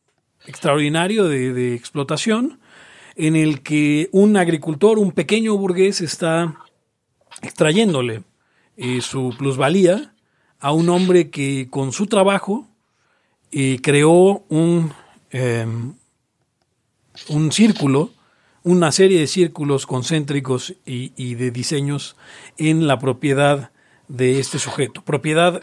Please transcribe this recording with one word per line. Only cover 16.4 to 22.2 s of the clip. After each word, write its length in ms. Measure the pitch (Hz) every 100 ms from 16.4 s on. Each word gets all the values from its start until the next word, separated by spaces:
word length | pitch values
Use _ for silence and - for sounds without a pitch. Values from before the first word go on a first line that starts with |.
| _ _ _ _ _ _ _ - -
un 240 | 151 156
círculo, 580 | 135 220 185 143 139 175 _ _ _ _ _
una 260 | - 180 165
serie 300 | 143 190 185
de 80 | 147
círculos 580 | - 170 143 147 135 -
concéntricos 880 | 131 123 160 143 143 131 127 - 185
y, 280 | - 127 131 -
y 200 | 127 117
de 160 | 127
diseños 640 | 120 123 151 139 143 - -